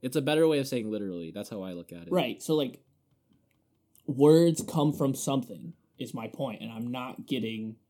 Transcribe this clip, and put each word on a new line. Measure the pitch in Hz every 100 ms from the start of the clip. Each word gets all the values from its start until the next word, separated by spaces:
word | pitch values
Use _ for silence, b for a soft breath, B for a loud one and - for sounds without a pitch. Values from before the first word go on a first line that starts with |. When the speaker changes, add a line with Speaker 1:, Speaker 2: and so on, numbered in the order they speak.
Speaker 1:
It's | 123 151
a |
better | 139 156 160
way | 147
of | 135
saying | 127 107
literally. | 107 98 87 82
That's | 95 104
how | 110
I | 92
look | 87 85
at | 87
it. | 85
Speaker 2:
Right. | 180 131 101
So, | - 156
like, | 135 - _ _ _ _ _ _ _ _ _ _ _ _ -
words | 127 143 160 170 165 -
come | 160 151
from | 143 139 135
something | - 135 - 90 170 - _ _
is | 123 -
my | 110
point, | - 135 104
and | 113
I'm | 113 120
not | 127 127 - -
getting | 131 113 113 110 113 _